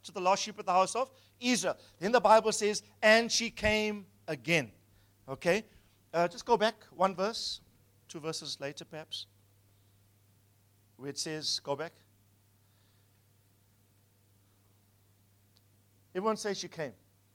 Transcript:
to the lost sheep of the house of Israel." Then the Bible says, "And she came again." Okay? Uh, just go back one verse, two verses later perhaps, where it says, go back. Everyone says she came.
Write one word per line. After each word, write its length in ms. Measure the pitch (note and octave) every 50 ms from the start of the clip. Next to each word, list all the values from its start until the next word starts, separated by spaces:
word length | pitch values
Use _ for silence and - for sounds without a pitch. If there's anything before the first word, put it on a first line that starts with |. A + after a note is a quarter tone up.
| -
to 80 | -
the 80 | D#3+ G3+
lost 220 | F3+ F3+ G3 G3
sheep 160 | - G#3+ G3+ G#3+
of 80 | G3+
the 60 | F#3+
house 220 | F3+ F#3 F#3+ F#3 -
of 160 | A3+ C4 - - - - _ _ -
Israel." 340 | A#3+ B3 B3 E3+ F#3 E3 - - - - - -
Then 140 | E3 G#3+
the 80 | B3 A#3
Bible 320 | G3 G3+ A3 A3+ G#3 A3
says, 300 | G#3 - G#3+ G#3 G#3 - - - - _
"And 320 | - G#3+ A3 A3+ A#3 A3+
she 180 | - - A#3 A3+
came 540 | - - G#3 G#3+ G#3+ G#3+ G#3+ G#3+ G#3 G#3 F#3 - _ _ _ -
again." 420 | D#3 C3 A2 D#3 E3+ D#3 B2 G2+ - _ _ _ _ _ _ _ _ _ _
Okay? 380 | - - - - F3 F3+ A3 G#3+ - - - _ _ _ _ _ _
Uh, 160 | - E3 F3 F3
just 160 | G#3 A#3+ -
go 140 | B3 A#3 G3
back 160 | G#3+ A3+ A3 - - -
one 240 | - - F#3 F#3+ F#3
verse, 480 | F3+ F#3+ A3 A3+ - - - - - - _ _ _ _ _ _ _ _ -
two 120 | - E3
verses 400 | C#3+ D#3+ D#3 - D3+ C#3 - -
later 240 | C#3 C#3+ D3 - E3
perhaps, 420 | - E3 D3+ D#3+ - - - - - _ _ _ _ _ _ _ _ _ _ _ _ _ _ _ _ _ _ _ _ _ _ _ _ _ _ _ _ _ _ _ _ _ -
where 100 | C3 C#3+
it 100 | C3+ -
says, 420 | - E3 D#3 D#3 C#3+ - - -
go 140 | - C#3+ C#3+
back. 180 | C3+ D#3 E3+ - _ _ _ _ _ _ _ _ _ _ _ _ _ _ _ _ _ _ _ _ _ _ _ _ _ _ _ _ _ _ _ _ _ _ _ _ _ _ _ _ _ _ _ _ _ _ _ _ _ _ _ _ _ _ _ _ _ _ _ _ _ _ _ _ _ _ _ _ _ _ _ _ _ _ _ _ _ _ _ _ _ _ _ -
Everyone 220 | F#3 G3+ A3 G#3
says 220 | G#3 - G#3 G3 -
she 100 | F3+ E3+
came. 240 | - E3 D3+ B2 G2+ - _ _ _ _ _ _